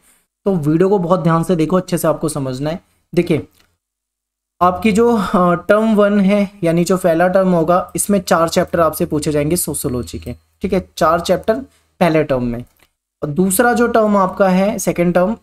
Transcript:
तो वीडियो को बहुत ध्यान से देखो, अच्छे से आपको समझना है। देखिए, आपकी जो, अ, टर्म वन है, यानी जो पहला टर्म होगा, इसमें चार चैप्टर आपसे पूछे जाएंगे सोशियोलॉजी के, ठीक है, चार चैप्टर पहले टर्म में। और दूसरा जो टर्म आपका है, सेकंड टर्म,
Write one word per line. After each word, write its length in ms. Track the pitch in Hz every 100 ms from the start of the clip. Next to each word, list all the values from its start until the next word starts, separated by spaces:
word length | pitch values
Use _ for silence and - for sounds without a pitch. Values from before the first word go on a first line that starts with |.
| _ _ _ _
तो 100 | 202
वीडियो 340 | 180 147 165 190
को 100 | 208
बहुत 220 | 170 185
ध्यान 220 | 165 165
से 140 | 165 170
देखो, 200 | 156 185
अच्छे 220 | - 165
से 100 | 165
आपको 200 | 147 160
समझना 420 | 151 131 127 151
है। 100 | 180 _ _ _
देखिए, 320 | 165 170 143 - _ _ _ _ _ _ _ _ _ _ -
आपकी 300 | 180 180 220
जो, 240 | 202 240 226
अ, 380 | 180 180 180
टर्म 400 | 165 - 208 220
वन 260 | 208 202 208
है, 300 | 190 208 196 -
यानी 200 | 165 170
जो 120 | 175 180
पहला 320 | 175 165 180
टर्म 240 | 190 185
होगा, 400 | 170 160 180 - -
इसमें 240 | - 202
चार 280 | - 175 165
चैप्टर 320 | 185 170 170
आपसे 260 | 160 - 175
पूछे 260 | 151 156
जाएंगे 240 | 147 151 180
सोशियोलॉजी 640 | - 139 139 123 - 85
के, 160 | - - _ _
ठीक 100 | 190
है, 160 | 190 - -
चार 240 | 160 170
चैप्टर 420 | 175 175 - 220 - _ _ -
पहले 240 | 175 156
टर्म 180 | 143 131
में। 220 | 120 117 120 _ _ _ _ -
और 60 | 151
दूसरा 440 | 147 190 185 240
जो 140 | 220 240
टर्म 300 | 233 214 202
आपका 320 | 185 185 190
है, 300 | 185 196 190
सेकंड 360 | 180 165 175
टर्म, 220 | 180 185 226